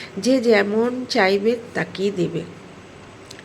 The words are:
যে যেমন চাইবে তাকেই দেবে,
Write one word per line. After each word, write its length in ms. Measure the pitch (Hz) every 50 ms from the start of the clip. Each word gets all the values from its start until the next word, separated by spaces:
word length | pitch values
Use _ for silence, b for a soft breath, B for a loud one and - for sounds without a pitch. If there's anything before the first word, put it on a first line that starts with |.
| B B B 196
যে 220 | 190 233 262 262
যেমন 500 | 220 240 226 202 202 202 202 220 226 247 247 254 254 240
চাইবে 440 | - 247 196 190 196 202 196 226 240 233 - - -
তাকেই 360 | 180 160 - - - 190 208
দেবে, 320 | 196 180 170 156 165 165 165 - - - - - - - - - - - - - - - - - - - -